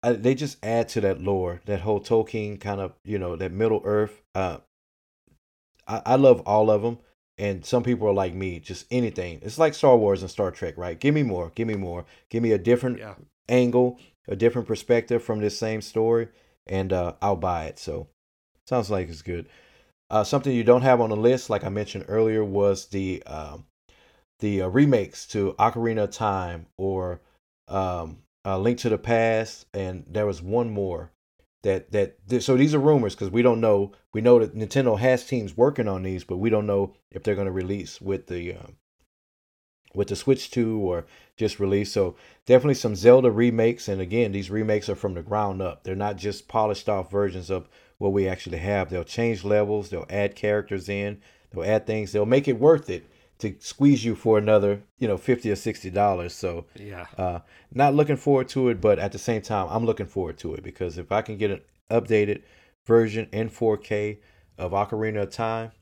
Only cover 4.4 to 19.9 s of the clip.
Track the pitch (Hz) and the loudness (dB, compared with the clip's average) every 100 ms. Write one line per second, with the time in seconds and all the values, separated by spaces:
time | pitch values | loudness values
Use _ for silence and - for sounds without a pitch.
4.4 | 92 80 _ _ _ _ _ _ _ _ | -4 -6 _ _ _ _ _ _ _ _
5.4 | _ _ _ _ - 110 - 131 139 120 | _ _ _ _ -10 -8 2 6 8 6
6.4 | - 104 110 107 113 117 _ _ _ - | 4 2 4 4 2 -6 _ _ _ -8
7.4 | 101 95 - 127 123 117 104 98 95 87 | -6 -6 -2 -2 0 0 2 2 0 -4
8.4 | 95 87 - 92 - 123 117 - 90 80 | -6 -8 -12 -16 -4 -2 -2 -4 -10 -10
9.4 | - 117 160 147 147 123 104 98 90 - | -14 0 0 4 6 6 6 0 -2 -4
10.4 | 98 85 90 80 87 82 139 151 135 92 | -4 -2 -10 -8 -10 -2 0 2 0 -2
11.4 | 85 - 113 104 92 87 85 _ _ 117 | -6 -6 -6 -4 -6 -10 -14 _ _ -2
12.4 | 117 104 92 120 127 120 107 98 - _ | 0 2 4 2 2 -8 -12 -20 -20 _
13.4 | - 127 123 120 123 123 _ _ - 98 | 0 2 4 4 2 0 _ _ -10 2
14.4 | 113 123 110 107 - 120 113 120 117 107 | 2 2 -4 -6 0 0 2 -2 -2 -2
15.4 | 104 101 113 110 - - 113 117 113 _ | -2 -2 -6 -6 -6 -2 2 2 0 _
16.4 | _ _ - 95 95 92 87 - 98 95 | _ _ -6 -4 -2 -2 -4 -4 -2 0
17.4 | 92 85 78 - - 76 - _ _ _ | -2 -4 -6 -12 -10 -10 -10 _ _ _
18.4 | _ _ - 127 104 101 87 80 - 87 | _ _ -6 -4 -2 -4 -6 -10 -10 -10
19.4 | - _ _ _ _ | -10 _ _ _ _